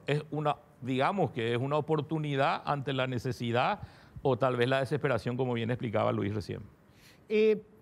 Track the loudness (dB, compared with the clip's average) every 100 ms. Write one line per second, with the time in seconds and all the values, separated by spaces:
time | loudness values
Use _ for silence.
0 | -2 -2 -2 -2 -2 -2 -8 -10 -4 0
1 | 0 2 -2 0 0 0 0 0 0 -2
2 | 0 -4 -2 0 2 0 -2 -4 -2 -2
3 | -2 -2 -4 -4 0 2 2 -2 -8 -18
4 | -20 -2 0 2 2 2 2 2 0 0
5 | 0 0 0 -2 -2 -2 -2 -2 -2 0
6 | 2 0 -2 -2 -6 -10 -12 -20 -20 -20
7 | -20 -20 -2 4 4 2 -4 -20